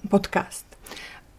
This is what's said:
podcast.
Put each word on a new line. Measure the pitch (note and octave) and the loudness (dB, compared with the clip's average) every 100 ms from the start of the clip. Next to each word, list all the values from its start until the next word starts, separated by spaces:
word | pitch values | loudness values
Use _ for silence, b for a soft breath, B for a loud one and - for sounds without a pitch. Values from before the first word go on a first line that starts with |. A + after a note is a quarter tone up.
| - | 4
podcast. | G3+ G3 - - - - - B B B B - | 4 6 0 0 -8 -14 -18 B B B B -20